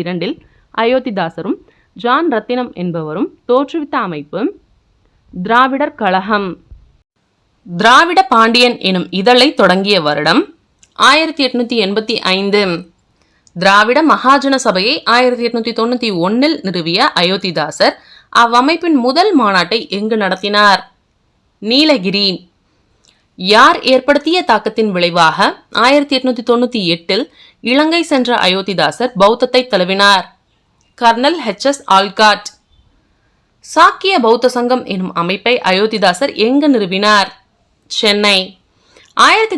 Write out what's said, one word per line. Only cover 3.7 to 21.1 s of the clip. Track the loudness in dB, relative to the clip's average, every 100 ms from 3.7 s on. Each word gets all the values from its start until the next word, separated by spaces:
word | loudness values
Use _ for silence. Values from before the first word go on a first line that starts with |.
| -6 -6 -6 -6
அமைப்பு | -8 -10 -6 -6 -8 _ _ _ _ _ _ _ -10
திராவிடர் | 0 2 2 0 -6 -4
கழகம். | -2 -2 -2 -4 -4 -10 _ -20 _ _ _ _ _ _ _ _ -12 -2
திராவிட | 4 4 4 2 2
பாண்டியன் | 2 2 4 2 0 -2
எனும் | -2 -4 -2
இதழை | 2 4 4 2
தொடங்கிய | 2 2 2 0 0
வருடம் | -2 0 0 -2 -8 _ _ _ 0 2
ஆயிரத்தி | 2 0 -2 -2
எட்நூத்தி | -2 -4 -2
எண்பத்தி | -2 -2 -4 -4 -2 -2
ஐந்து. | 0 0 0 -4 -10 _ _ _ _ _ _ -2
திராவிட | 2 4 4 2 2
மகாஜன | 2 2 2 2 -2 0
சபையை | -2 -2 -4 0
ஆயிரத்தி | 2 2 0 -4
எட்நூத்தி | -4 -6 -4
தொண்ணூத்தி | -2 -2 -4 -2 -2
ஒண்ணில் | 0 0 -2 -6
நிறுவிய | -6 -4 -2 -2 0
அயோத்திதாசர் | -2 -2 -4 -6 -6 -2 -2 -2 _ -20 -4 0
அவ்வமைப்பின் | 2 2 2 0 0 0 0
முதல் | 0 2 2
மாநாட்டை | 2 0 0 -4 -4 -6
எங்கு | -4 -2
நடத்தினார்? | -2 -4 -2 2 4 4 -2 _ _